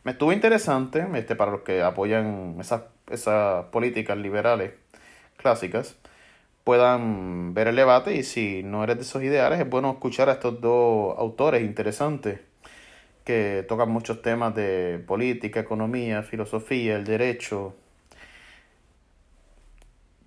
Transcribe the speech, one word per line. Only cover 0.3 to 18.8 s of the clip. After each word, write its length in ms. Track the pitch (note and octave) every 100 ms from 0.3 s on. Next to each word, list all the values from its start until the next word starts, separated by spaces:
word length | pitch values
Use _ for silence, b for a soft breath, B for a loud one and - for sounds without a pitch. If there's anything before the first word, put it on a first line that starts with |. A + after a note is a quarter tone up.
interesante, 760 | G3+ A3+ A3 F3 C3 C3 D#3 F#3+
este, 200 | C#3+ A2+ G#2+
para 140 | G2+
los 100 | G2+
que 200 | - F#2
apoyan 760 | F2 F2+ G2+ A2 G#2+ G2+ F2+ E2+
esas, 220 | F2+ A2+ - _ -
esas 540 | A2+ A2 G#2+ G2+ F2+ F2
políticas 500 | A#2 A#2+ A2+ G#2 G2+
liberales 560 | G2+ G#2 A2+ A2+ F#2+ - _ b b b b _
clásicas, 600 | - - F#2 G#2+ - - b b b b b _
puedan 880 | - B2 B2 B2 A2+ G2+ F#2 F2 F2
ver 160 | F#2 A2
el 80 | B2
debate, 380 | C3 B2+ G3+
y 80 | C#3+
si 400 | B2 A#2+ G#2 F#2+
no 220 | G2 G#2+
eres 120 | A2 A#2
de 60 |
esos 200 | - C3+
ideales, 380 | C3+ C#3+ B2+ E3+
es 80 | C3
bueno 220 | B2+ C3+
escuchar 380 | C3+ B2+ A#2+ C3+
a 60 |
estos 260 | C3 A#2+ A#2
dos 580 | A#2 B2 A#2+ A2 G2 -
autores 440 | A2+ A2 D3 B2
interesantes 760 | G#2+ G#2+ G#2+ G2+ D3 C#3+ G#2+ G2 - _ B B B B B B
que 400 | - A#2 G2+ G2 F#2+
tocan 220 | A2+ A#2
muchos 320 | A2+ A2+ A2
temas 320 | A#2 A#2 A#2
de 500 | G#2+ G2+ F#2 F2+ E2+ F2
política, 540 | G2+ B2+ A#2+ G#2 A2+
economía, 600 | G#2+ A2 A2 B2+ A#2 G#2+
filosofía, 760 | G#2+ A2+ G#2 A2 A2 C3 A2+ G#2
el 80 |
derecho, 720 | G2+ A2 B2 A#2+ - G2+ G2 - _ _ _ b b b b b b b